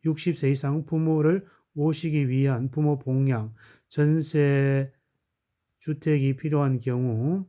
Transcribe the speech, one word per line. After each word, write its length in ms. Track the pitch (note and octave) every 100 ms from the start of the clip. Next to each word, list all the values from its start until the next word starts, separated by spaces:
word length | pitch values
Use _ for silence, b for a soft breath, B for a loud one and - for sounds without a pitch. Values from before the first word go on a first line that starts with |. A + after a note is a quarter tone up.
육십 340 | D#3+ D#3 - D#3
세 140 | C#3
이상 340 | C#3 C#3 D3 D3+
부모를 640 | D#3+ D#3+ D#3 D3+ F#3+ F#3+ B B
모시기 560 | D#3 D3+ D#3 E3 D3+ C3+
위한 420 | C3 C#3 B2 B2+
부모 300 | D3+ D3+ C#3+
봉양, 540 | C3 C3 C3+ A#2+ A2 A2 B B B
전세 1040 | - D3 D#3+ D#3 D#3 C#3+ C#3 C#3 C#3 C3+ - _ _ _ _ _ _ _ _
주택이 560 | - D3+ D#3+ D3 C3+ C3+
필요한 460 | D#3 D3 C#3 C3
경우 640 | A#2 B2 B2+ A2 B2+ F#3